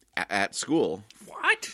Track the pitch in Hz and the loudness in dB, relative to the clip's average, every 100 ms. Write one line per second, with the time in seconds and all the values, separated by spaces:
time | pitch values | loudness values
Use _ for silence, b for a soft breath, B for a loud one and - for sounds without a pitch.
0 | _ - 92 98 98 - - 156 101 82 | _ -6 -2 0 0 -2 0 2 2 0
1 | 104 - - - 339 440 - | -10 -20 -18 -4 2 2 0